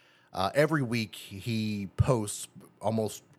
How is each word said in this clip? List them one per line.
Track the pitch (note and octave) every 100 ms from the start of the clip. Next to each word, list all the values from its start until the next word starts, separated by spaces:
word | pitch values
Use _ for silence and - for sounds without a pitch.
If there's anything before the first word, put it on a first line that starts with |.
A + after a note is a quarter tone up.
| _ _ _
Uh, | - F#2+
every | - D3+ D#3
week | B2 A#2 G#2+ -
he | - G2 G#2+ A2+ G#2+ G#2 G2 -
posts, | - B2 G#2 - - - - -
almost | G2+ A2+ G#2+ - -